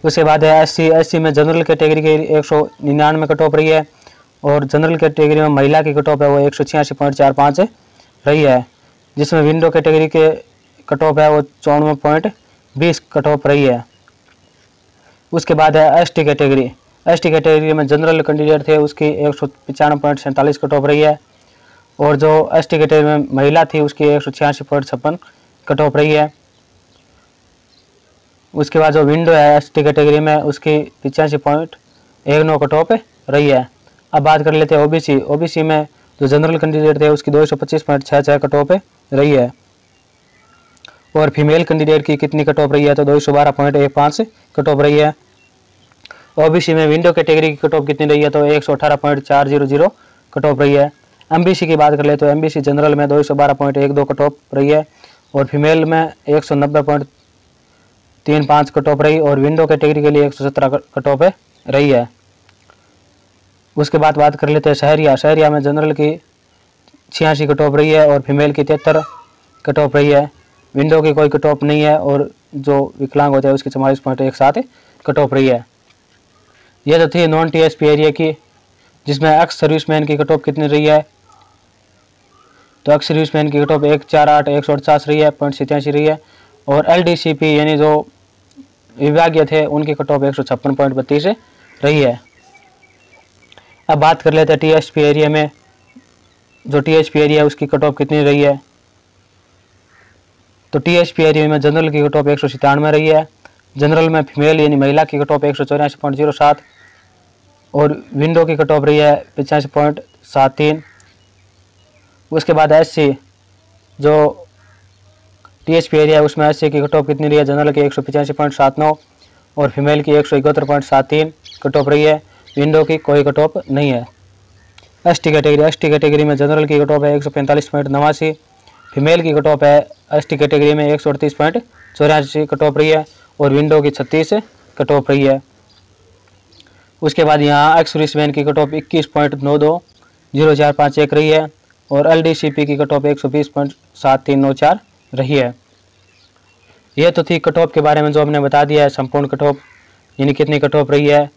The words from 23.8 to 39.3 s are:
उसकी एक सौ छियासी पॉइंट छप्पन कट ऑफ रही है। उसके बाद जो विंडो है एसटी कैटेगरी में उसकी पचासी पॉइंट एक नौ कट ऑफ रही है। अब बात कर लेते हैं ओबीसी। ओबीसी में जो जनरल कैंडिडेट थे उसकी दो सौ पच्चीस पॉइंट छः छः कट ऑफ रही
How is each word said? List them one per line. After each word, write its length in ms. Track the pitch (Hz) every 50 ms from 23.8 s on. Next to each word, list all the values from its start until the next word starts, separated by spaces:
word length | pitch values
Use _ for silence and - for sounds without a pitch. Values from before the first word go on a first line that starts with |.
उसकी 240 | 151 143 - - 151
एक 180 | 147 147 147
सौ 80 | 143 143
छियासी 340 | 135 - 156 143 143 - 143
पॉइंट 220 | _ 147 143 135
छप्पन 320 | - - 123 - 160 165 180 _ - _ _ _ _ _ _ _
कट 140 | - 151 139
ऑफ 160 | 151 147 131
रही 160 | 151 151 156
है। 200 | 151 151 151 151 _ _ _ _ _ _ _ _ _ _ _ _ _ _ _ _ _ _ _ _ _ _ _ _ _ _ _ _ _ _ _ _ _ _ _ _ _ _ _ _ _ _ _ _ -
उसके 240 | 151 147 - - 160
बाद 160 | 156 156 147
जो 80 | 156 151
विंडो 280 | 143 151 160 165 165
है 240 | 165 156 147 147 147
एसटी 260 | 147 - - _ 160 147
कैटेगरी 360 | 147 143 156 147 147 147 151
में 160 | 151 156 151
उसकी 420 | 151 147 147 143 - - 160 151 151 147 - _ _ _
पचासी 320 | 139 139 - 156 147 151
पॉइंट 400 | 143 - 147 147 151 165 160 - _ _ _ _ _ _ _ _ _ _
एक 160 | 143 143 151
नौ 140 | 156 160 156 143
कट 160 | 147 135 156
ऑफ 180 | 151 165 165
रही 560 | - - - _ _ _ _ - 135 143 147 143
है। 200 | 139 127 127 123 _ _ _ _ _ _ _ _
अब 100 | - 151
बात 200 | 143 156 156 156
कर 120 | 147 156 156
लेते 200 | 156 156 147 160
हैं 100 | 147 147
ओबीसी। 340 | 151 156 160 151 - 143 135
ओबीसी 440 | - - 143 147 165 160 - 165
में 240 | 156 160 156 151 151 147 _ _ _ _ _ _
जो 60 | 143
जनरल 320 | 135 139 147 156 160 165 156
कैंडिडेट 420 | - 156 156 156 151 156 151 143
थे 80 | 151 151
उसकी 220 | 151 143 - -
दो 140 | 143 147 156
सौ 100 | 147 151
पच्चीस 260 | 139 - 135 - 156
पॉइंट 220 | 151 - 143 139 135
छः 160 | - - 143
छः 180 | 143 147 143 143
कट 160 | 143 139 143
ऑफ 180 | 143 143 143 180 196 - _ _ _ _ _
रही 180 | 139 135 143 151